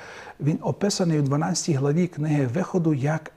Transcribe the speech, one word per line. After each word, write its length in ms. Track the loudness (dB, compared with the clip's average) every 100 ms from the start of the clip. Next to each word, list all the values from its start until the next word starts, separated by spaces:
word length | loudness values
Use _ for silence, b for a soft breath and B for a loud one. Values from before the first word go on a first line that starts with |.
| B B B -4
він 180 | -2 0
описаний 560 | -2 -2 -2 0 2 2
у 40 |
дванадцятій 500 | 2 2 0 -2 0
главі 340 | 0 2 2 0
книги 400 | 0 0 2 2
Виходу 480 | 0 -2 0 2
як 380 | 2 0 -2 -4